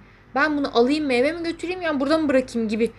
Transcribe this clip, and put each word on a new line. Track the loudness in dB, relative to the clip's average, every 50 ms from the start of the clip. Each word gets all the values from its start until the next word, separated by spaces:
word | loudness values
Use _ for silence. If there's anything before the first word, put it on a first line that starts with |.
| -14 -20 -20 -20 -20 -6 -2
ben | 0 0 0 0 -2
bunu | -2 0 2 2
alayım | 4 4 2 0 0
mı, | 0 2
eve | 2 2 0
mi | 0 -2 -6
götüreyim, | -6 -6 -6 -8 -8 -8 -4
yani | -4 -2 -2 -2
burada | 0 0 2 2
mı | 2 2
bırakayım?" | 2 2 0 0 -4 -4 -4 -2
gibi | 0 0 -2 -2 -2